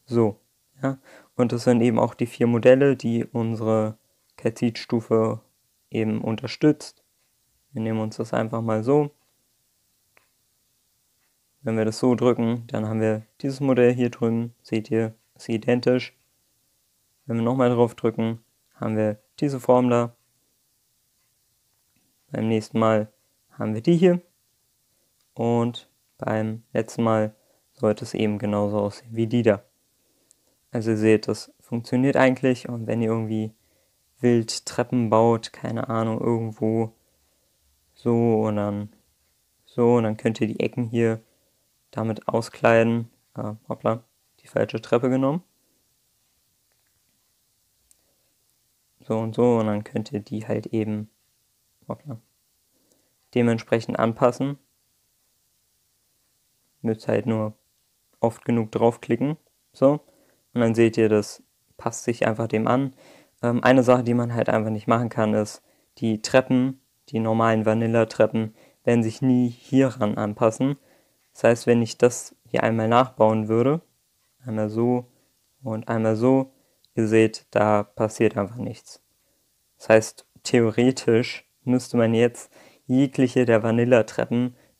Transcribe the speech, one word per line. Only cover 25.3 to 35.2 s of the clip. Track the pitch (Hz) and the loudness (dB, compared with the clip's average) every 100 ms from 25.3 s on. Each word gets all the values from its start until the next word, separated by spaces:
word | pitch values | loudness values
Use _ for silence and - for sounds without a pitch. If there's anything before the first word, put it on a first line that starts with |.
Und | - 117 117 117 120 - _ _ _ | -4 0 2 0 -4 -16 _ _ _
beim | - 110 110 110 - | -4 -2 -4 -8 -8
letzten | 117 113 - | -6 -6 -2
Mal | 113 110 107 - _ _ _ | 0 2 0 -6 _ _ _
sollte | _ 107 107 | _ -2 -2
es | - | -4
eben | - 107 104 | -4 -2 -2
genauso | 104 104 104 104 | -2 -2 -2 -2
aussehen | 101 - 120 | -4 -6 -12
wie | 113 113 | -6 -2
die | 120 | 2
da. | 110 98 - _ _ _ _ _ _ _ _ _ _ | 2 2 -2 _ _ _ _ _ _ _ _ _ _
Also | 123 110 | -6 -2
ihr | 110 | 2
seht, | 110 107 - | 4 4 2
das | 107 - _ | -6 -8 _
funktioniert | _ 120 117 127 135 135 | _ -10 -4 0 2 4
eigentlich. | 131 131 135 120 - | 2 2 0 -2 -4
Und | 120 113 | -10 -6
wenn | 113 | -4
ihr | 113 | -2
irgendwie | 113 110 110 110 - _ _ _ _ _ _ | -2 -2 -4 -6 -10 _ _ _ _ _ _
wild | 123 120 113 - | 2 2 0 -8
Treppen | - - 120 127 113 | -8 -6 -4 -2 0
baut, | 110 | 2